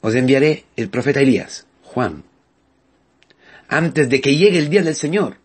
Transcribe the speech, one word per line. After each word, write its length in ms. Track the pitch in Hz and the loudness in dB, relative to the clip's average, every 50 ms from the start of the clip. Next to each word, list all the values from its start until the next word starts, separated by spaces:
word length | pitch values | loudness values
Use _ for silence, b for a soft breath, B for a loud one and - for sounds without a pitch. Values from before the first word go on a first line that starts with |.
| - | -4
Os 120 | 110 110 | -2 -2
enviaré 520 | 123 127 127 135 135 139 156 156 151 _ _ _ | 0 2 2 2 2 2 0 0 -2 _ _ _
el 140 | - 113 98 | -10 -10 -6
profeta 300 | - 127 120 135 139 139 | -6 -4 -2 0 0 2
Elías, 460 | 139 135 120 98 - - - - - _ _ _ _ | 2 2 2 0 -2 -8 -16 -20 -20 _ _ _ _
Juan, 420 | - - 127 127 98 78 73 - _ _ _ _ _ _ _ _ _ _ _ _ _ _ _ _ _ _ _ _ _ b b b b b b b | -10 -6 -4 -4 -4 -6 -10 -18 _ _ _ _ _ _ _ _ _ _ _ _ _ _ _ _ _ _ _ _ _ b b b b b b b
antes 440 | b - 151 165 165 - 156 147 123 | b -2 -2 -2 0 0 0 0 2
de 100 | 127 135 | 0 0
que 160 | - 139 139 | 2 0 2
llegue 220 | 151 185 208 185 175 | 4 4 4 4 4
el 100 | 147 147 | 0 2
día 140 | 156 202 185 | 2 2 2
del 120 | 160 151 | 0 -2
Señor 440 | - - 147 165 208 185 113 98 _ _ | -4 -6 -4 -2 -2 -2 -4 -6 _ _